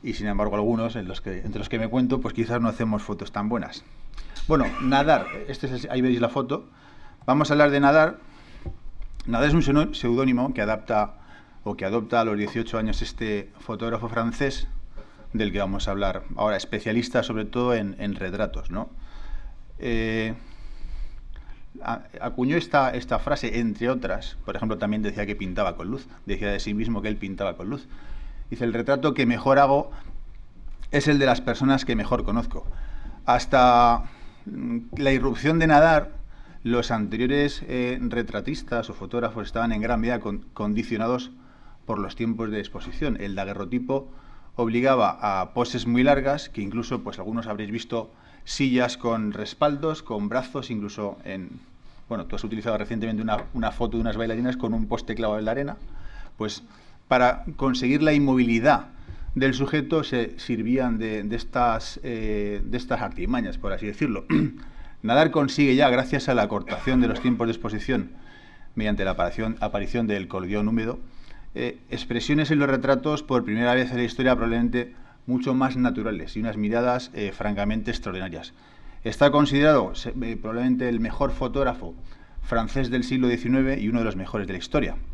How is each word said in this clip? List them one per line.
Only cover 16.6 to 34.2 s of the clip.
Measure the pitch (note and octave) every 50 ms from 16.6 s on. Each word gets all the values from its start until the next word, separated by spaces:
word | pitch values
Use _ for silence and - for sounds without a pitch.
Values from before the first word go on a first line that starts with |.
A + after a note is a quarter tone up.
| - - - G2+ - A2+ A2 A#2+ A#2 - - B2+ A#2
sobre | - A#2 A2 G#2+
todo | G#2 - B2 B2 B2 A#2+
en, | A2+ G#2 G2 F#2 -
en | G#2 G2+ G2
retratos, | - G2 F#2 F#2 G2 G#2+ - - - - -
¿no? | E2+ G#2 A2+ - - - - - - - - - - - - - - - - - - -
Eh, | - B2+ A#2 A2+ A2 A2 A2+ A2+ A2 A2 A#2 A#2+ - - - - - - - - - - - - - - - - - - - - - - - - - - - -
a-, | - - A#2 - - - - -
acuñó | - B2 B2 B2 B2 C3+ D#3
esta, | E3+ E3 - - C#3+ C3 C3
esta | A#2+ B2 A#2+ - - -
frase, | - C#3 D3 - - A#2 G#2+ A#2
entre | A#2 A2+ G2+ - A#2 B2
otras. | C3 B2 - F#2+ F#2 F#2 - - - - -
Por | - G2
ejemplo, | G2+ A2+ A2 G#2+ -
también | A2 G#2 G#2+ A2
decía | G#2 G2+ G2 G#2 G#2
que | G2+ G2+
pintaba | - G#2 F#2 F2+ G#2 G2+ F#2 E2
con | - E2+ F#2
luz, | A#2+ C#3 C3 - - - -
decía | - G2 E2+ G#2 G2+
de | G2+ F#2+
sí | - G#2+
mismo | G#2 G#2+ A2+ A2+ A#2 G#2
que | G2 G#2+
él | G#2+
pintaba | - G#2 G2 G2 F2 G2+ F#2+ E2+
con | - F2+ G2
luz. | C#3+ C3+ - - - - - - - - - - - - - -
Dice: | A#2 - B2
"El | A#2 A2
retrato | A#2+ A2+ - C#3 C3 C3 D3+
que | C3 - C3
mejor | A#2 A#2+ A2+ - C3+ C3+ C#3
hago | C#3+ C3+ C#3 C#3+ D3 - - - - - - - - - - - - - - - - - - - - -
es | - C#3+ C#3 D3+
el | D3 C#3+
de | C3+
las | C3 A#2+ A#2+
personas | - - A#2+ - C3+ C3+ C3+ C3 -
que | - B2+
mejor | A2+ G2+ - B2+ - -
conozco". | G#2 G#2 A#2+ - - - - - - - - - - - - - - - - -
Hasta, | - A#2+ B2 - - - C3 B2 B2 B2 A#2+ A#2+ A#2+ A#2 A#2 - - - -